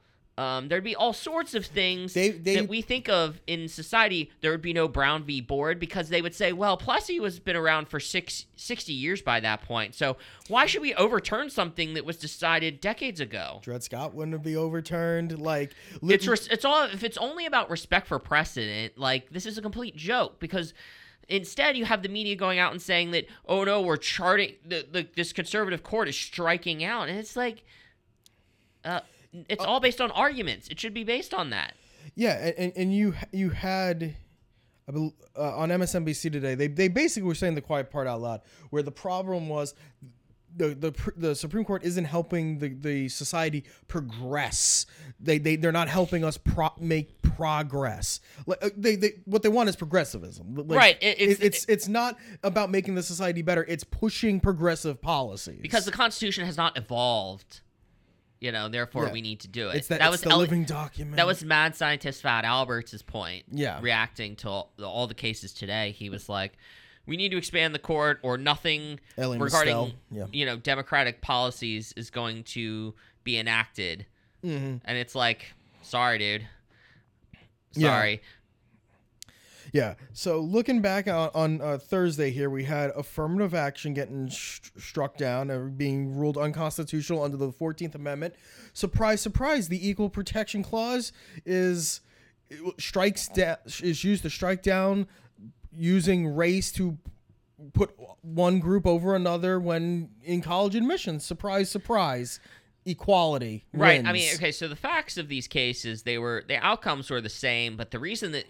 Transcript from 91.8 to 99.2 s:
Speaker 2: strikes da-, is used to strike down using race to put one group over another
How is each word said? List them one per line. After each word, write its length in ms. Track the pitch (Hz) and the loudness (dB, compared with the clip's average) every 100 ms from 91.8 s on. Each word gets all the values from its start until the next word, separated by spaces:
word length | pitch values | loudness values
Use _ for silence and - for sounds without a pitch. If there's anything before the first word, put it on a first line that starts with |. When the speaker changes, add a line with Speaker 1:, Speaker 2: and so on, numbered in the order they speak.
| 160 - - _ _ _ _ 151 180 - | -2 -4 -10 _ _ _ _ -10 -10 -8
Speaker 2:
strikes 480 | - 185 196 196 - | -4 2 2 2 -2
da-, 300 | 185 165 160 117 - | 2 2 0 -8 -2
is 200 | 175 156 | 0 2
used 200 | 190 202 | 2 2
to 60 | 160 | 0
strike 320 | - 185 185 | -2 0 2
down 420 | 196 190 190 196 190 - - _ 202 - - 160 | 2 4 4 2 -2 -8 -20 _ -20 -20 -18 -2
using 480 | 165 190 170 180 160 147 | 4 6 6 4 2 2
race 360 | 170 190 - | 4 2 0
to 260 | - 180 156 - - _ _ _ _ 147 | 0 -2 -2 -10 -18 _ _ _ _ -2
put 220 | - 202 - 123 - | 2 2 0 -20 -16
one 360 | 165 165 180 185 | -4 4 6 6
group 280 | 165 196 175 | 6 4 6
over 260 | 170 185 | 4 4
another 440 | 190 | 2